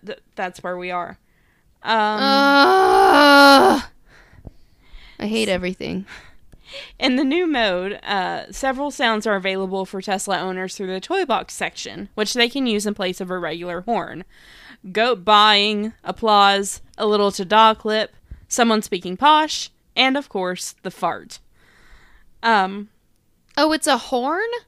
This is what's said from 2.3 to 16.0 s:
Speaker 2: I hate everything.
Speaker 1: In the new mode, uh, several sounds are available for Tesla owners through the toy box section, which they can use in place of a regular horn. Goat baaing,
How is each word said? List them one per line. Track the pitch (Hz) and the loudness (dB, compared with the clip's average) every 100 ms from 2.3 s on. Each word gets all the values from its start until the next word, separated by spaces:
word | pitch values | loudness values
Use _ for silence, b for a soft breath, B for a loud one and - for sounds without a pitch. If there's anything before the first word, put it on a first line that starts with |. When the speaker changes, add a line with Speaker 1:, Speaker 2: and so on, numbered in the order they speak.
| 277 277 285 277 381 381 381 392 285 294 285 285 277 381 294 B _ b b b b b b b b b b b b | 4 4 6 6 4 4 4 6 6 8 8 8 8 6 2 B _ b b b b b b b b b b b b
Speaker 2:
I | 208 | -4
hate | 220 214 | -2 -2
everything. | 180 180 185 - 180 196 B B B - - B B B - | -2 -4 -8 -8 -8 -10 B B B -20 -20 B B B -4
Speaker 1:
In | 262 254 | -2 0
the | |
new | 277 330 359 | 0 0 0
mode, | 277 220 180 190 208 | 0 0 -2 -4 -8
uh, | - 202 180 170 - | -6 -4 -4 -6 -10
several | - 262 254 285 | -6 -6 -4 -6
sounds | - 247 214 220 | -2 -2 0 -2
are | 196 | -2
available | 185 190 190 190 190 | -2 -4 -4 -6 -8
for | 196 | -10
Tesla | 190 196 202 180 | -6 -6 -4 -4
owners | 185 185 185 - | -4 -6 -8 -10
through | 185 | -8
the | 185 | -8
toy | - 381 320 | -4 -4 -2
box | 208 180 | -4 -4
section, | - 170 - - 101 202 - | -8 -8 -8 -14 -14 -14 -6
which | 214 | -4
they | 247 240 | 0 0
can | 277 254 | 0 -2
use | 208 208 | -2 -4
in | |
place | 202 185 185 | -6 -6 -6
of | 185 | -8
a | 185 | -8
regular | 170 170 175 175 | -8 -8 -8 -10
horn. | 190 220 156 147 - b b b b b 190 | -4 -4 -4 -12 -18 b b b b b -8
Goat | 190 233 220 | -2 0 0
baaing, | 180 214 214 208 208 208 214 - | 2 4 6 4 2 -2 -6 -8